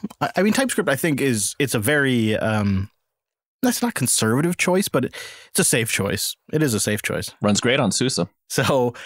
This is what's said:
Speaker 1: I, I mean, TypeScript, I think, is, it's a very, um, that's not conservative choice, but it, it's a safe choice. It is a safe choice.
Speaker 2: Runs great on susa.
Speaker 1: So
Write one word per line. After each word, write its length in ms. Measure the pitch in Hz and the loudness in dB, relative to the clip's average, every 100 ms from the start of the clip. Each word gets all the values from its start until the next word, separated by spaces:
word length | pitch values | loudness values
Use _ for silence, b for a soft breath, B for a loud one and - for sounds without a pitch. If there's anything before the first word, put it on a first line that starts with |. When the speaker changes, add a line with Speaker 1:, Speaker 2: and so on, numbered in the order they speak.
| - - | -14 -6
Speaker 1:
I, 100 | - - | -2 2
I 60 | |
mean, 100 | 208 | 2
TypeScript, 340 | 233 269 - 180 | 2 0 0 0
I 80 | 139 | 0
think, 240 | 170 135 | 0 2
is, 360 | 135 110 - - | 2 0 -2 -2
it's 160 | 139 | 0
a 60 | 120 | 0
very, 580 | 107 151 135 123 110 107 | 2 2 2 2 2 0
um, 540 | 110 107 101 95 101 _ _ _ _ _ _ _ | 0 0 2 0 -2 _ _ _ _ _ _ _
that's 200 | 254 - | -2 0
not 140 | 240 - | -2 -2
conservative 600 | 123 - 110 127 170 180 | -2 0 2 2 0 0
choice, 300 | - 185 - | 0 0 0
but 180 | 139 123 | -2 -2
it, 100 | B B B B | B B B B
it's 100 | - | -2
a 40 | |
safe 280 | 180 127 113 | 0 0 0
choice. 440 | - 98 98 - - - | -2 -2 -2 -6 -10 -6
It 80 | 156 | 0
is 120 | 147 | 0
a 60 | 104 | 0
safe 220 | 107 104 | 0 -2
choice. 300 | - 92 - - | -4 -6 -8 -2
Speaker 2:
Runs 180 | 104 101 | 0 2
great 180 | 120 139 | 2 2
on 120 | 107 | 0
susa. 380 | - 127 - 85 _ - | 0 -2 -2 -4 _ -6
Speaker 1:
So 460 | - 123 139 123 B | -2 2 2 0 B